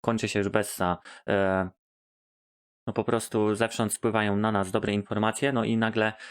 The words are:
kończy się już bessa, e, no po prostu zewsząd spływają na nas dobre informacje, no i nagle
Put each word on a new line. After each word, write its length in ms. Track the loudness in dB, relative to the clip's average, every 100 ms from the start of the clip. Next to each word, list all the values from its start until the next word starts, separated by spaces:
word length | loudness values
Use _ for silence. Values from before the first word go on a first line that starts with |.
kończy 260 | -2 0 0
się 120 | 0
już 100 | 0
bessa, 480 | 0 -2 0 0 0 -6 -14 -2
e, 400 | 2 2 2 -2 -6 _ _ _ _ _ _ _ _ _ _ -8
no 60 |
po 100 | -4
prostu 520 | 0 0 0 0 2 2
zewsząd 380 | 0 0 -2
spływają 420 | 0 0 2 2 2
na 160 | 2
nas 200 | 0 0
dobre 220 | -2 0
informacje, 580 | -2 -2 -2 -2 0 0
no 120 | 0
i 140 | 0 0
nagle 360 | 0 0 0 -2 -16